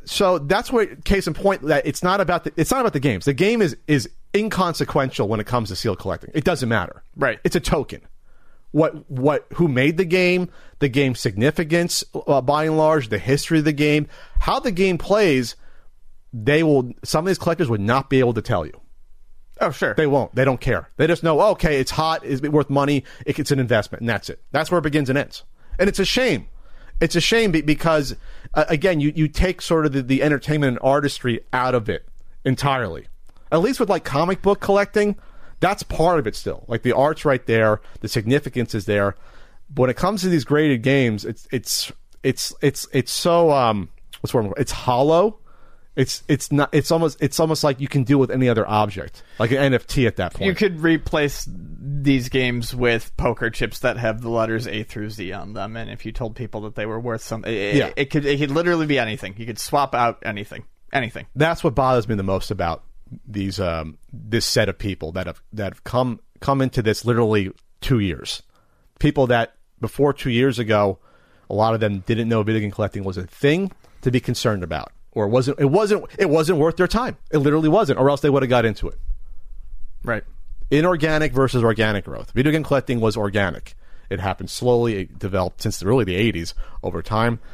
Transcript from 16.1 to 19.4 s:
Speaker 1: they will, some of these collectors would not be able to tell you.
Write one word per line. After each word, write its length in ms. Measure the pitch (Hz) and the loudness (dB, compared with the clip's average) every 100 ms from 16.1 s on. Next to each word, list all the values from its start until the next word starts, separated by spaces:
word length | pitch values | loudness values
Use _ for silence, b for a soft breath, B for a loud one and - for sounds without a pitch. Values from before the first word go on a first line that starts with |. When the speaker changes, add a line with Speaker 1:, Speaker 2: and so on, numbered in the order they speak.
| - - | -20 -14
Speaker 1:
they 300 | 117 107 151 | -4 0 2
will, 300 | 160 139 123 - | 4 2 2 -6
some 220 | - 156 185 | -4 -2 0
of 20 | |
these 100 | 180 | 0
collectors 320 | 170 165 139 | 0 0 0
would 120 | 107 | 0
not 280 | 101 131 - | 2 0 2
be 100 | 131 | 2
able 140 | 123 | 4
to 80 | 113 | 0
tell 240 | - 95 78 | -2 -2 -2
you. 60 | - - - - - - - | -10 -20 -20 -20 -20 -18 -20